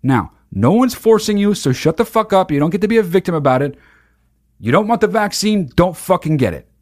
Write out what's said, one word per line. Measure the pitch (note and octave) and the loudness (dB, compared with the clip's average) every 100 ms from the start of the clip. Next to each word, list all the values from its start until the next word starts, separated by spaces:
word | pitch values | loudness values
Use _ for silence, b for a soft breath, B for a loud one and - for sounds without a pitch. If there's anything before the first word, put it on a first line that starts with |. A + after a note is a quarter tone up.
Now, | B2+ B2+ E2 _ _ | 0 0 -2 _ _
no | F#2+ A#2 | -2 2
one's | G#3 B3+ | 2 0
forcing | - A3 A3 G#3+ G#3 | 0 2 2 2 0
you, | G3+ | 0
so | G3+ C#3+ | 0 -2
shut | B2+ D3+ - | 0 -2 -2
the | |
fuck | - - - | -2 -2 0
up. | F#3+ F3+ | 0 2
You | C#3+ | 0
don't | D3+ | 0
get | F#3 | 0
to | G3+ | 0
be | A3+ | 0
a | |
victim | F#3+ F3+ F3+ | 2 0 0
about | E3 C#3+ B2+ | 0 2 2
it. | C#3+ C#3+ b b b b b _ _ _ | 0 -6 b b b b b _ _ _
You | G#2 | 0
don't | D3+ G#3+ | 0 0
want | A#3 | 0
the | G#3 | 0
vaccine, | G#3 G#3 - G#3 G#3+ D3 | 0 -2 -2 -2 -2 -2
don't | - F3+ E3 | 0 0 -2
fucking | - F3+ D#3 D3+ | -2 -2 0 0
get | A2+ | 0
it. | D2+ - _ | -2 -14 _